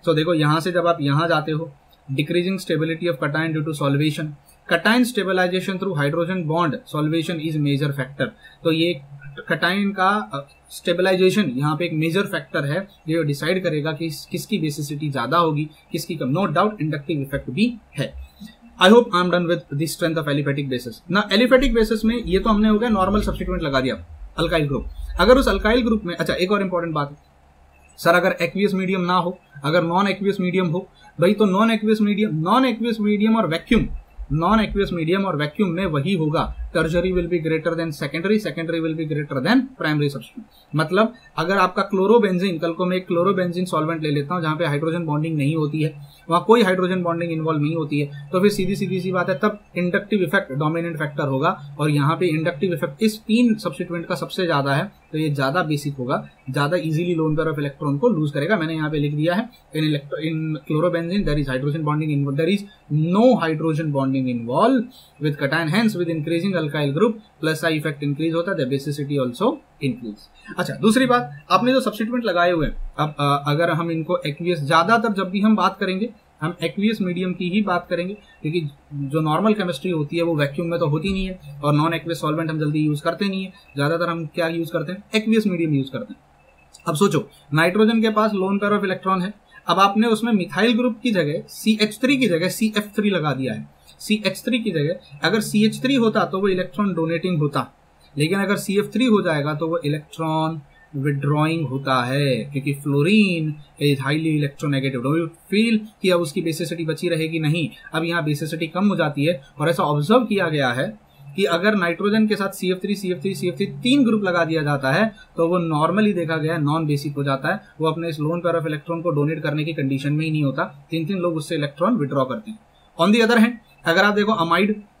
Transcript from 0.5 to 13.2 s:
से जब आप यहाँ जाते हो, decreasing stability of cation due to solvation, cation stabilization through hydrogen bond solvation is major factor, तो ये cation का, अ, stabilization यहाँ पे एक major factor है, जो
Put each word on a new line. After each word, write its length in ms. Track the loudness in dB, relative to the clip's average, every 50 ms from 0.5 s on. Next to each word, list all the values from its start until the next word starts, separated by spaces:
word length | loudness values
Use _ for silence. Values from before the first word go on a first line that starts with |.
| 2 2
से 120 | 0 0
जब 160 | 0 2 2
आप 100 | 2 0 2
यहाँ 260 | 0 0 2 2 2
जाते 240 | 2 0 0 0 -2
हो, 200 | -4 -4 -4 -8 -14 _ _ _ _ _ _
decreasing 520 | -6 -2 -2 -2 0 0 0 0 0 -2 -4 -2
stability 480 | -2 -2 0 0 -2 -2 -2 -2 -4 -2
of 100 | -2 -4
cation 320 | -2 -2 -2 -2 -2 -2
due 100 | -2 -4
to 120 | -4 -4 -2
solvation, 540 | 0 0 2 2 2 0 0 -2 -6 -8 -10 -14 _ -20 -20 _ _ -2
cation 400 | -2 2 2 2 4 4 2 2
stabilization 720 | 0 -2 -2 0 0 0 0 0 0 -2 -2 -4 -4 -4
through 160 | -4 -4 -2
hydrogen 480 | 0 0 0 0 0 -2 -2 -2 -4 -2 -2
bond 260 | 0 0 0 0 -2 -6 -10 -8 -4
solvation 460 | -2 0 0 0 -2 -2 -4 -6 -4 -4
is 140 | -4 -2 0
major 300 | 0 0 0 0 0 -2 -2
factor, 360 | -4 -6 -8 -4 -4 -4 -4 -6 -14 -20 -20 -20 _ 0
तो 80 | 0
ये 220 | 2 2 2 0 0 -4 -8 -18 -20 -18 -18 -16 -16 -16
cation 500 | -4 -4 -2 0 2 0 2 2 0 0 0
का, 120 | 2 2 2 2 0 -2 -6 -8
अ, 140 | -10 -10 -12 _ _ _ _
stabilization 800 | -18 -4 -2 0 2 2 2 2 4 4 4 4 4 2 0 0 0
यहाँ 200 | 0 0 0 0
पे 80 | 0 -2
एक 80 | -2 0
major 320 | 0 0 0 0 0 -2
factor 380 | -2 -4 -8 -8 -4 -4 -4 -2
है, 220 | -2 -2 -4 -6 -8 -18 _ _ -2
जो 140 | -2 0